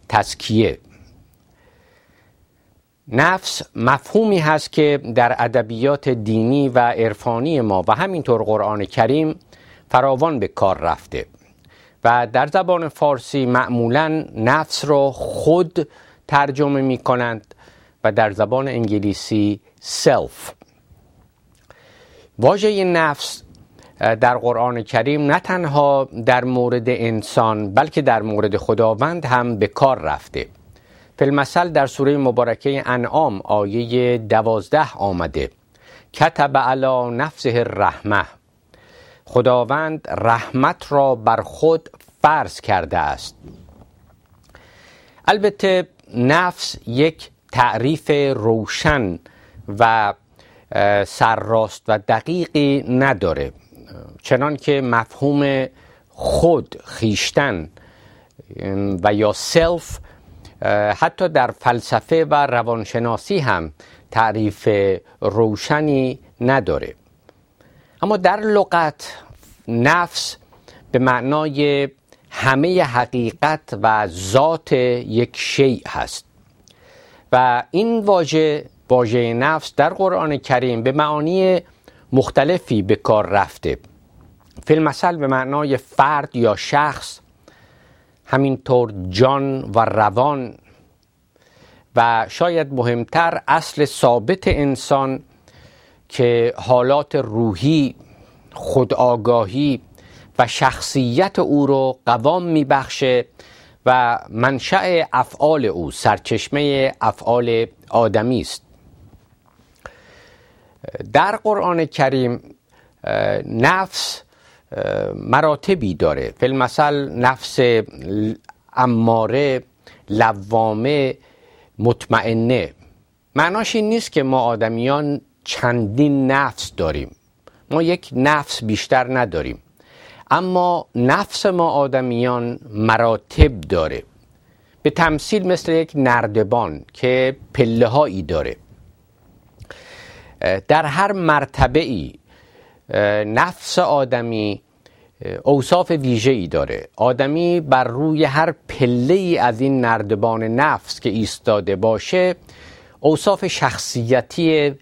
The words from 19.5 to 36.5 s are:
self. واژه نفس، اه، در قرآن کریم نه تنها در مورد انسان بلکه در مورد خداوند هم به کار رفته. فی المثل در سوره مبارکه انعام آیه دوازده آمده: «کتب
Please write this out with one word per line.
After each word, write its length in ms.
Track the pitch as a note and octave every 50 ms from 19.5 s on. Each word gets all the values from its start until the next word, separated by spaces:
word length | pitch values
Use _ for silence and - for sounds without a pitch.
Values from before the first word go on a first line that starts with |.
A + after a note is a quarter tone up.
| G#2 G#2 _ _ _ _ - - - - -
self. 480 | D#3+ C3 G#2 D2+ - - - - - - _ - _ _ _ _ _ _ _ _ _ _ _ _ _ _ _ _ _ _ _ _ - - _ _ _ _ _ - _ - - - _ _ -
واژه 460 | A2+ C#3+ F#3+ G3+ G#3 G#3+ G#3+ G3 F#3+
نفس، 580 | F3+ F3 E3 D#3+ D3+ C#3+ - - - - - - - - - - _ _ - - - _ -
اه، 140 | - A2 A2+
در 240 | A2 B2+ A#2+ B2 A#2+
قرآن 440 | A#2 A#2+ A#2+ A2+ A#2+ B2+ B2 A#2
کریم 480 | G#2+ - - A#2+ A2+ C#3 D3 D3+ D3 C#3+
نه 100 | D3+ F3+
تنها 680 | - - F#3 F3+ F3 D3 C#3+ D3 C#3+ C#3+ C#3+ C3+ C3+ - D#2 A2+ A2+
در 180 | B2+ B2 B2+ B2
مورد 440 | B2+ B2+ B2+ B2 B2 B2 B2 A2+ B2
انسان 840 | B2 - A#2 A2+ A2+ A2 G2 - - C3 A#2 A2 A2 G#2+ G#2+ G2 G2
بلکه 280 | B2 D3 D3+ - E3
در 200 | C#3+ C3 A#2 A2
مورد 340 | G#2 A2 G#2 G#2 G#2+ G#2 G2+
خداوند 680 | F#2+ - - A2+ A2 A2+ A2 A2 G#2 C3+ D#3+ E3+ F3 D3+
هم 320 | B2+ B2+ B2 A#2+ A#2+ A#2
به 100 | G2+ G#2
کار 320 | G2 - - C#3+ C3+ C3 G2
رفته. 500 | D2+ D2+ D2 C#2+ - - - C#2 - - - _ _ - - _ _ _ _ - _ _ _ -
فی 60 | C#3+
المثل 440 | C#3 C#3+ C#3+ C#3 - - F3 F3 F3
در 180 | D#3 D3+ C#3
سوره 300 | B2+ - - C#3 C3+ D3
مبارکه 640 | C#3+ C3+ B2+ A2+ B2 A#2+ A2+ A2+ - - C#3+ C#3 C#3 -
انعام 540 | A#2+ B2 B2 A#2+ A2 - D3+ D#3+ C3+ G#2 G2 -
آیه 720 | - G#2 G#2 G#2 G2+ G#2 A#2+ A#2+ A2+ A#2+ B2 B2 B2 B2 A#2
دوازده 800 | A2 G#2 A2+ A2 G#2+ A2+ A2+ G#2+ F#2 - - D3+ D#3 - -
آمده: 540 | - G2+ G2+ F#2 F2 E2+ D#2 - D2 C2 - - _ _ _ _ _ _ - - - _ _
«کتب 440 | - - D3+ E3 - - C#3+ C#3+